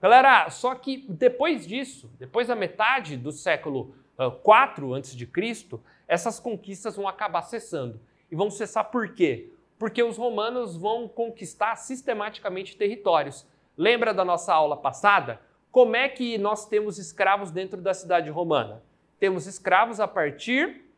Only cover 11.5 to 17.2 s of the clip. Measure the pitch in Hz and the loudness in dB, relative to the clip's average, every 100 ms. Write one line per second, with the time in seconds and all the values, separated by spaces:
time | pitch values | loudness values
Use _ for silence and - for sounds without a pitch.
11.5 | - 208 220 - 262 262 220 208 - 214 | -4 -4 -4 -8 -10 -4 -4 -4 -8 -8
12.5 | 185 190 - 202 233 - 165 143 135 - | -8 -10 -4 -4 -2 2 2 0 -8 -20
13.5 | _ _ - 185 240 220 196 185 175 175 | _ _ 0 2 4 2 2 0 0 2
14.5 | 165 151 143 139 127 202 202 123 113 _ | 2 2 0 -4 2 4 4 2 -10 _
15.5 | _ _ - 247 226 269 262 240 226 202 | _ _ 6 6 6 0 -2 -4 -2 -2
16.5 | 208 - 208 208 196 180 - | -2 -2 -2 -2 -8 -14 0